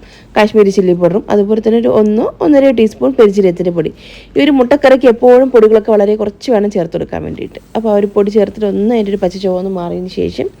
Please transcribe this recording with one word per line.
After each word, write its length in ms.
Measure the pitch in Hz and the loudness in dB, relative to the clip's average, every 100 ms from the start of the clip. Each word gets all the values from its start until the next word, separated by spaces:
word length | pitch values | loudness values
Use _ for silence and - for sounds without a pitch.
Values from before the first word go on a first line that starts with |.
| - - - 226 | -20 -20 -8 -2
കാശ്മീരി 360 | 214 220 196 196 | 0 2 2 2
ചില്ലി 180 | 185 175 | 0 0
പൗഡറും 240 | 175 185 - 208 | 0 -2 -2 -2
അതുപോലെ 260 | 202 220 214 | 0 -2 0
തന്നെ 120 | 226 | 0
ഒരു 80 | 240 - | 0 0
ഒന്നോ 240 | 214 214 392 - 320 | 0 0 -4 -4 0
ഒന്നര 260 | 285 277 233 | 2 2 2
ടീസ്പൂൺ 340 | 220 - 254 262 | 0 0 -2 2
പെരിഞ്ജീരകത്തിൻ്റെ 540 | 208 196 190 175 180 170 | 2 2 0 -2 -4 -4
പൊടി. 160 | 156 - - - - - | -6 -10 -18 -20 -8 -2
ഈ 40 | 294 | 0
ഒരു 100 | 277 | 2
മുട്ടക്കറിക്ക് 500 | 240 285 269 262 262 | 2 2 2 4 2
എപ്പോഴും 380 | 220 247 247 269 254 | 2 4 4 4 4
പൊടികളൊക്കെ 380 | 214 220 208 214 | 4 4 2 0
വളരെ 180 | 202 214 | 0 -2
കുറച്ച് 280 | 208 - - 220 | -4 -8 -4 -2
വേണം 180 | 208 202 | -2 -4
ചേർത്ത് 200 | 165 - | -6 -6
കൊടുക്കാൻ 240 | - - 156 | -8 -10 -10
വേണ്ടിയിട്ട്. 340 | - - - - 220 | -12 -14 -16 -12 -6
അപ്പോൾ 140 | 220 | -2
ആ 60 | 208 | 0
ഒരു 80 | 202 208 | 0 -2
പൊടി 180 | 202 214 | 0 0
ചേർത്തിട്ട് 300 | 202 208 208 | 0 -2 -6
ഒന്ന് 220 | 190 208 240 | -2 -2 -2
അതിൻ്റെ 160 | 202 202 | -2 -4
ഒരു 60 | 190 | -4
പച്ച 120 | 190 190 | -4 -4
ചുവ 100 | 185 | -4
ഒന്ന് 120 | 190 190 | -4 -6
മാറിയതിന് 340 | 175 175 185 190 | -8 -8 -10 -6
ശേഷം 280 | 175 170 381 - | -6 -6 -10 -12